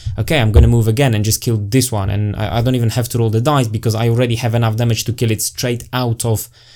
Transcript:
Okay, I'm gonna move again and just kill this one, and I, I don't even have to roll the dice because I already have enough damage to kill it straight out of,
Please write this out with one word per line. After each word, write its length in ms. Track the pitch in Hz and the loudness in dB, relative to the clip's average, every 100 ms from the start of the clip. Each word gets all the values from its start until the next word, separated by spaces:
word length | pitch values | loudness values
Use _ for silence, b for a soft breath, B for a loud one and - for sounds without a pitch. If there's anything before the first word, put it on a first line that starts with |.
| B - | B -4
Okay, 220 | - 156 | 0 2
I'm 120 | 107 | 4
gonna 160 | 110 120 | 6 6
move 200 | 117 110 | 4 2
again 260 | 110 139 | 2 2
and 100 | 104 | 2
just 160 | 104 - | 0 -2
kill 240 | 123 110 101 | -2 -2 0
this 220 | 131 127 | 0 0
one, 180 | 107 98 | -2 -2
and 260 | 104 104 101 | -2 -2 -4
I, 220 | 107 113 | -2 0
I 40 | |
don't 100 | 123 | 0
even 160 | 127 113 | 0 0
have 180 | 123 110 | -2 -2
to 100 | 117 | 0
roll 100 | 113 | 0
the 120 | 110 | 2
dice 260 | 139 143 110 | 2 0 0
because 260 | 110 117 | -2 -2
I 160 | 110 117 | 0 0
already 280 | 117 123 113 | 2 0 0
have 180 | 120 120 | 0 0
enough 200 | 113 110 | 0 0
damage 280 | 117 113 | 0 0
to 100 | - | -2
kill 160 | 113 117 | -2 -2
it 140 | 107 | -2
straight 440 | - - 123 120 - | -4 -6 -4 -4 -6
out 320 | 127 123 113 117 | -4 -2 -2 -2
of, 240 | 107 - B B | -2 -4 B B